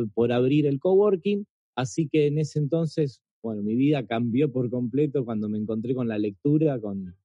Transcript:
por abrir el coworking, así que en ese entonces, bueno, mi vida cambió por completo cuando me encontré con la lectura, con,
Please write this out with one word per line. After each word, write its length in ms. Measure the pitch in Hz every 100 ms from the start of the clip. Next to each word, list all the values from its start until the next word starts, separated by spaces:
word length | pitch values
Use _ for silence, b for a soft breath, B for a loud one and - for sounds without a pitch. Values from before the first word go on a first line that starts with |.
| 110
por 180 | 113 120
abrir 340 | 123 131 147 143
el 120 | 139
coworking, 680 | 180 190 208 185 202 202 208 _ _ -
así 320 | 127 - 151
que 200 | 156 147
en 100 | 151
ese 200 | 151 151
entonces, 640 | 139 165 160 - 139 - _ _
bueno, 180 | 113 104
mi 140 | 104 117
vida 300 | 143 143 107
cambió 420 | 117 120 123 151
por 160 | 127 120
completo 560 | 123 123 131 151 139 117
cuando 240 | 110 107
me 80 | 107
encontré 360 | 107 110 120
con 140 | 131 117
la 100 | 107
lectura, 640 | 107 101 143 151 156 127
con, 340 | 104 98 92 90